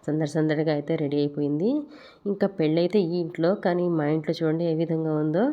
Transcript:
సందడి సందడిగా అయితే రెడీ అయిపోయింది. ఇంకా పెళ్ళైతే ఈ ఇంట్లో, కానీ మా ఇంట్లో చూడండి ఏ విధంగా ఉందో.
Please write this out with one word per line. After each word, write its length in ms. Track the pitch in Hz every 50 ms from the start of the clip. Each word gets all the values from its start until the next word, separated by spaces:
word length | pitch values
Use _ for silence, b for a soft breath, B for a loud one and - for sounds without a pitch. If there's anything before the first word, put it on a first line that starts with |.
| _
సందడి 300 | - 147 156 160 147 147
సందడిగా 400 | 170 156 156 151 147 156 160 151
అయితే 220 | 147 143 - 165
రెడీ 220 | 156 156 139 143 147
అయిపోయింది. 520 | 147 143 143 147 147 143 147 151 175 226 277 302 285 B B B B B B B B
ఇంకా 220 | 208 202 196 202 196 196
పెళ్ళైతే 480 | - 165 151 156 165 170 175 175 214 190
ఈ 120 | 160 170 180
ఇంట్లో, 340 | 170 160 - - 160 165 196 208
కానీ 280 | - 190 175 180 175 175
మా 160 | 170 160 151 147
ఇంట్లో 260 | 156 160 156 - 165
చూడండి 320 | - 165 156 156 165 175
ఏ 80 | 170 160
విధంగా 400 | 156 165 160 165 160 160 156 156
ఉందో. 280 | 151 151 156 151 170 226 277